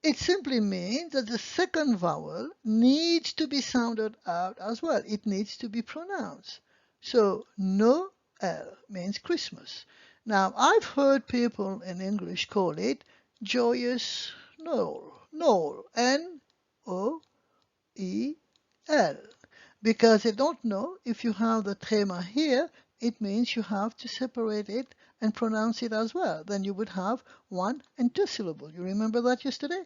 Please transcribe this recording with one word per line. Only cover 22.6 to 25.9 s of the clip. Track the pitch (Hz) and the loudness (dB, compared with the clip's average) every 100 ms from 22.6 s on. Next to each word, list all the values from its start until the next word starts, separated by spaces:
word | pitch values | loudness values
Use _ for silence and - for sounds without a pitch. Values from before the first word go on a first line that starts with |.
| 320 _ _ _ | 0 _ _ _
it | 233 233 | -4 -2
means | 202 202 247 | -2 0 0
you | - | -2
have | 208 202 214 - | -2 -2 -4 -6
to | 240 | -12
separate | - 254 - 226 214 202 | -6 -6 -2 -2 -2 -4
it | 214 262 - _ _ | -6 -6 -14 _ _
and | 220 | -2
pronounce | - 226 220 226 226 | 0 0 0 0 -2
it | 240 | -2